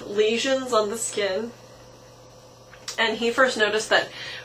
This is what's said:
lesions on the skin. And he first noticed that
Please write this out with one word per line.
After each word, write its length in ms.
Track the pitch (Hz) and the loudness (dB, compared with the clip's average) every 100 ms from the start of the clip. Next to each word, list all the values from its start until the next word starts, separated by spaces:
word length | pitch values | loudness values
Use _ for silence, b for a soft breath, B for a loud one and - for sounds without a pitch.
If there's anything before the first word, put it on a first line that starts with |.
| - | -4
lesions 680 | 202 214 233 269 262 254 | 2 2 2 2 0 2
on 160 | 220 208 | 2 2
the 80 | 226 | -2
skin. 540 | - 214 196 202 233 - - - - - - - - - - - - - - - | -4 -2 -2 -2 -4 -10 -20 -20 -20 -20 -20 -20 -20 -20 -20 -20 -20 -16 -10 -2
And 180 | 226 220 | -2 2
he 140 | 233 | 0
first 260 | 233 254 226 | 2 2 4
noticed 320 | 208 214 - | 2 0 2
that 180 | 190 - B B B | 0 0 B B B